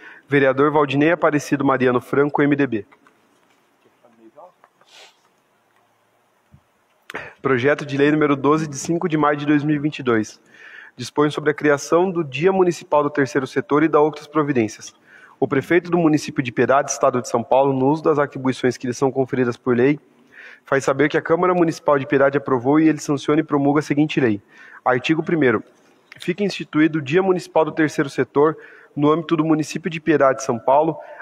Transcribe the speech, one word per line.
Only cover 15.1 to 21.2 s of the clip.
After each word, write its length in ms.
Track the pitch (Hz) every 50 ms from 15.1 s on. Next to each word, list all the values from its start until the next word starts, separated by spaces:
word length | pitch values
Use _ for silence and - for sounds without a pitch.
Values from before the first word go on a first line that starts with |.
| - - - - _ -
O 80 | 135 123
prefeito 420 | 139 135 131 - 165 175 170 175
do 80 | 170 175
município 460 | 170 156 156 143 - - - - 135
de 80 | 120
Piedade, 380 | - - 123 117 131 139 147 147
Estado 320 | - - - 135 127 123
de 60 | 120 -
São 140 | - 120
Paulo, 300 | 117 - 123 131 139 139
no 140 | 135 131 131
uso 160 | 139 151 160 156
das 140 | 165 156 143
atribuições 580 | 143 139 - 139 131 131 123 - - 127 120
que 100 | - -
lhe 80 | 127 120
são 160 | - 139 135
conferidas 460 | 127 135 131 - - 127 127 120 117
por 180 | - - 127 123
lei, 240 | 117 123 139 156 147 _ _ _ _ _ _ - - - - - - _ -
faz 160 | 139 135 -
saber 240 | - 139 135 147 151
que 80 | -
a 60 | 156